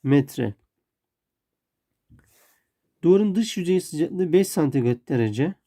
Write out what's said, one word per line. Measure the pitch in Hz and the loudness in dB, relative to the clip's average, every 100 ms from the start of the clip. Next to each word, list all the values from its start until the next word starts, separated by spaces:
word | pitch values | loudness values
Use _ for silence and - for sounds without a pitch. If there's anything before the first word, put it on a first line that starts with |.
metre. | 135 143 139 - 113 - _ _ _ _ _ _ _ _ _ _ _ _ _ _ _ - _ _ _ _ _ _ _ _ | 4 2 2 -6 -8 -8 _ _ _ _ _ _ _ _ _ _ _ _ _ _ _ -20 _ _ _ _ _ _ _ _
Duvarın | 165 190 208 | 2 4 4
dış | 190 226 - | -2 -4 -4
yüzey | 175 185 | 0 -2
sıcaklığı | 180 151 156 180 180 | -2 -6 -4 -2 2
beş | 175 190 | 2 2
santigrat | - 147 139 120 120 _ | 0 0 0 0 -2 _
derece. | 131 113 104 156 196 | -2 -2 -2 -4 -6